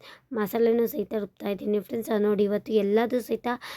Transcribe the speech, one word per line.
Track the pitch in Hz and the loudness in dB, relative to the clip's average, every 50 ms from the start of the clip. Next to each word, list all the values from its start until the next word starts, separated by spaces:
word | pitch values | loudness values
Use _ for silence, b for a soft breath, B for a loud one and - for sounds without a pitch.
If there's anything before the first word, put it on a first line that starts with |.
| B B B B B _ | B B B B B _
ಮಸಾಲೆನೂ | 262 220 208 196 - 226 233 226 226 233 233 | -4 -4 -2 -2 2 2 4 4 4 4 2
ಸಹಿತ | 214 - - 202 - 226 214 | 0 -2 -4 -6 -4 -4 -4
ರುಬ್ತಾ | 202 196 - - 214 208 | -6 -6 -8 -8 -6 -4
ಇದ್ದೀನಿ | 202 190 202 208 208 208 | -4 -4 -2 -2 -2 -2
ಫ್ರೆಂಡ್ಸ್. | 196 - 247 233 214 226 | -2 -4 -6 -6 -2 -2
ಆ, | 226 208 | 0 2
ನೋಡಿ | 208 208 208 190 208 | 2 2 2 2 2
ಇವತ್ತು | 196 208 208 - - | 2 0 -2 -2 0
ಎಲ್ಲದೂ | 220 214 202 196 208 220 240 220 247 247 | 2 2 2 4 2 2 2 2 0 -2
ಸಹಿತ | 220 - 233 214 - 240 247 247 B B B | -2 -4 -6 -4 -4 -4 -6 -6 B B B